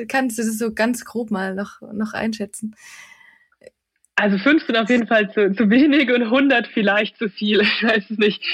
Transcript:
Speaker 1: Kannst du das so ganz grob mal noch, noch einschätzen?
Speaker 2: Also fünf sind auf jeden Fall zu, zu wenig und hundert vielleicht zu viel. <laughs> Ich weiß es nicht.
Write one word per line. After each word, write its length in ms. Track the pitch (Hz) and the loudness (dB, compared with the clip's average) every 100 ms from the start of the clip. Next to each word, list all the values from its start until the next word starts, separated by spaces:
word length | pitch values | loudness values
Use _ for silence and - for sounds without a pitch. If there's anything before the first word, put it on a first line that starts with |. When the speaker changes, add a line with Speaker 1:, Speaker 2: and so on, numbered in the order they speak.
| 220 | -4
Speaker 1:
Kannst 300 | 269 262 220 | -2 -2 -2
du 40 | |
das 140 | 226 220 | -4 -4
so 160 | 233 | -4
ganz 320 | 220 233 240 | -2 -2 -2
grob 260 | - 226 226 | -6 -8 -4
mal 240 | 190 190 | -4 -4
noch, 280 | 190 202 - 220 | -6 -10 -12 -14
noch 220 | 214 220 | -8 -8
einschätzen? 600 | - 226 220 202 - 220 - - - - - - _ _ _ - _ _ _ _ - | -4 -6 -6 -10 -10 -14 -14 -20 -20 -20 -20 -20 _ _ _ -20 _ _ _ _ -2
Speaker 2:
Also 220 | 208 196 | 0 2
fünf 280 | 269 311 - | 2 2 2
sind 100 | 226 | 0
auf 120 | 220 | 2
jeden 180 | 247 220 | 0 2
Fall 240 | 226 208 | 2 2
zu, 220 | 214 196 | 0 0
zu 180 | 196 208 | 2 4
wenig 400 | 240 302 285 254 | 6 6 4 2
und 200 | 240 220 | 0 2
hundert 360 | 269 277 240 - | 2 4 2 0
vielleicht 520 | 233 196 208 214 - | -2 0 0 -2 -4
zu 100 | 214 | -6
viel. 320 | - 208 208 | -4 0 2
<laughs> 0 | |
Ich 240 | 208 - | 2 0
weiß 260 | 226 220 - | 0 0 -2
es 80 | 214 | 0
nicht. 240 | 208 - - | 0 0 -6